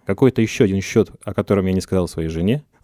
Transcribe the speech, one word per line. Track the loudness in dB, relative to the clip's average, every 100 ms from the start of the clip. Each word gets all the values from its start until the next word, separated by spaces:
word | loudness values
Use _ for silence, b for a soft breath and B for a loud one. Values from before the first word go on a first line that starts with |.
| -6
какой-то | 2 2 2
ещё | -2 2
один | 2 2
счёт, | 0 0 0 -4
о | -10
котором | -6 0 0 2
я |
не | -2
сказал | 0 -2 -2
своей | -4 -6
жене, | -2 0 -2 -4 _